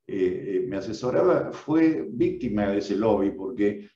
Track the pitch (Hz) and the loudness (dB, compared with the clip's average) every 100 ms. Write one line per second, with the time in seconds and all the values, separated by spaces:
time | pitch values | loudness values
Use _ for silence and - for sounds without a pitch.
0 | - 95 92 90 98 92 92 98 113 107 | -8 0 0 0 -4 -4 -2 -4 -6 -4
1 | 123 - 180 151 - - - 160 160 147 | -2 2 4 2 0 -8 -2 2 4 2
2 | - 120 180 - 123 104 101 101 98 98 | -2 0 0 0 -2 0 0 0 0 2
3 | 110 104 98 95 95 87 104 104 - | 2 4 2 -2 -6 0 0 -2 -10